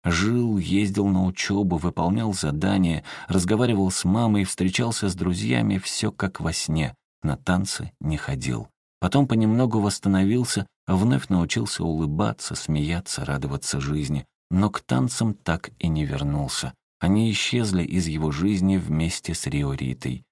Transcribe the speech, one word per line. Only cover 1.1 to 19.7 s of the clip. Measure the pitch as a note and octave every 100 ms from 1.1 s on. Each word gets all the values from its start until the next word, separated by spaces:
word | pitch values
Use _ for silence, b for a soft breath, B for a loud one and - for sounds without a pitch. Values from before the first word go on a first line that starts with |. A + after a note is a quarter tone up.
| F#2
учебу, | F#2 F2+ - G2+ G2+ E2+
выполнял | E2+ - E2+ G#2+ A2
задания, | F#2+ D2+ D2 F#2+ G2 F2 D2+ B B B
разговаривал | F#2 F2+ G#2+ B2 G#2 F#2+
с | -
мамой, | F2+ G2+ A#2 G#2
встречался | F#2 - F#2 F#2 A#2 A2 G2+
с | F#2
друзьями, | F2+ F2+ A2 B2 A2 G2
все | - - G#2+
как | - G2 -
во | D#2+
сне. | D#2+ - D#2 C#2+ - _ _
На | D#2 C#2
танцы | - F2+ G2 - - _
не | D2+ D2+
ходил. | - C2+ B1+ A1+ A1+ _ _ _
Потом | F#2 C#3 C3+
понемногу | A2+ A2 A2+ B2+ A2
восстановился, | G#2 - G2+ F#2+ G2 B2 A#2+ - F#2+ _ -
вновь | F#2 A2 C3 -
научился | F#2 E2 A#2 A2+ -
улыбаться, | E2 D#2 D#2 D2+ G#2 - -
смеяться, | - - D2+ D2 F2 - -
радоваться | C2+ C#2+ C#2+ C#2 - D2
жизни. | C2+ D2+ C#2 D2 - _ _
Но | F2+ G#2
к | -
танцам | - B2+ B2+ - A2+
так | G#2 - E2+ - -
и | E2+
не | D#2
вернулся. | D2 C#2 C#2+ D2 C#2 - C2 - _ _
Они | E2+ G2+ A2+
исчезли | G#2+ - A#2+ A2 F#2
из | E2 F2+ E2
его | D#2 D#2
жизни | C#2+ F#2+ G2+ F#2+ F#2+
вместе | D#2+ D#2 E2 - -
с | E2 -
Рио | C#2+ C#2